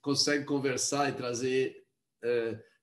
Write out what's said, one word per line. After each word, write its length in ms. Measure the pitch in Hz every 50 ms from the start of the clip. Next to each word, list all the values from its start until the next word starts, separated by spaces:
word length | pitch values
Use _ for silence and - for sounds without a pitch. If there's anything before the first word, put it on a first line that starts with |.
consegue 420 | - 143 143 139 - 147 147 143 143
conversar 640 | 143 143 139 127 139 123 123 - - 143 143 143 135
e 60 | 127
trazer, 680 | 135 123 120 120 117 131 131 127 131 131 131 - - - _ _ _ _ _ _ _
é, 360 | - 120 120 117 113 113 110 113 - - _ _